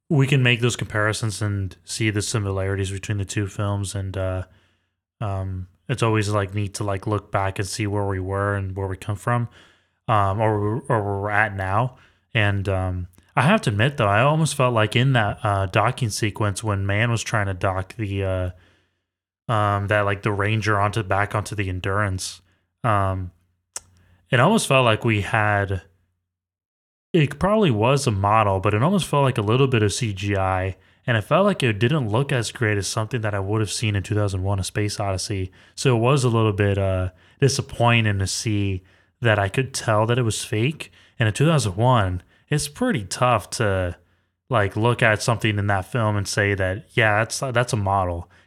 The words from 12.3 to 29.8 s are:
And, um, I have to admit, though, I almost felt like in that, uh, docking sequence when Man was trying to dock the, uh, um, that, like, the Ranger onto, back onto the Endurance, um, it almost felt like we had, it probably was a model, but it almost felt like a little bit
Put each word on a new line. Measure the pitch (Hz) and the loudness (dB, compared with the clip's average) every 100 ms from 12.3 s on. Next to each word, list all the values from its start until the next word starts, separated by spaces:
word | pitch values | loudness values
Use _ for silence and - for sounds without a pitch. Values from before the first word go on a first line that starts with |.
And, | 120 104 98 98 | 0 2 0 -2
um, | 95 92 92 90 _ _ - | -2 -2 -4 -8 _ _ 0
I | |
have | 131 220 | 4 4
to | - | 2
admit, | 101 123 143 | 0 0 2
though, | 107 | 2
I | 101 | 4
almost | 135 156 160 - | 4 2 0 0
felt | 127 | 0
like | 117 107 117 | 2 2 2
in | 131 | 2
that, | 127 104 - | 2 0 -2
uh, | 107 98 98 | -2 0 0
docking | 113 107 127 113 | 2 0 0 -4
sequence | - 107 - 104 95 | -2 -4 0 -2 -2
when | 110 98 98 | -2 -2 0
Man | 101 120 | 0 0
was | 117 | -2
trying | - 113 98 | -2 -2 -2
to | |
dock | 90 101 92 95 - | -2 -2 -2 -6 -8
the, | 107 98 | -6 -4
uh, | 95 92 90 - _ _ _ _ _ _ _ _ - | -2 -2 -4 -8 _ _ _ _ _ _ _ _ -4
um, | 110 104 101 101 | 0 2 0 0
that, | 107 | 0
like, | 101 98 | 0 -2
the | 113 | -2
Ranger | 101 101 110 104 104 | 0 0 0 0 2
onto, | 101 107 | 2 0
back | 98 98 101 110 | -2 -2 0 -2
onto | 98 101 | -6 -6
the | 95 | -4
Endurance, | 92 98 95 104 95 - - _ _ _ _ | -4 -2 -2 -2 -2 -8 -12 _ _ _ _
um, | 123 104 95 95 92 - _ _ _ - _ _ _ _ - | 0 2 2 -2 -6 -12 _ _ _ -18 _ _ _ _ -2
it | 120 | 4
almost | 143 220 - | 4 4 2
felt | 135 120 | 2 4
like | 107 | 2
we | 120 107 | 2 0
had, | 95 113 104 104 95 95 - _ _ _ _ _ _ _ _ _ _ _ _ | 0 0 2 2 0 -4 -8 _ _ _ _ _ _ _ _ _ _ _ _
it | 180 143 - | 2 2 0
probably | 180 214 196 | 0 4 4
was | 107 113 139 127 | 4 4 2 2
a | |
model, | 101 101 110 104 95 | 0 4 4 4 2
but | 104 | 2
it | 104 | 2
almost | 143 196 - | 2 2 0
felt | 147 | 2
like | 135 120 | 2 2
a | |
little | 104 120 139 | 2 2 4
bit | 117 | 4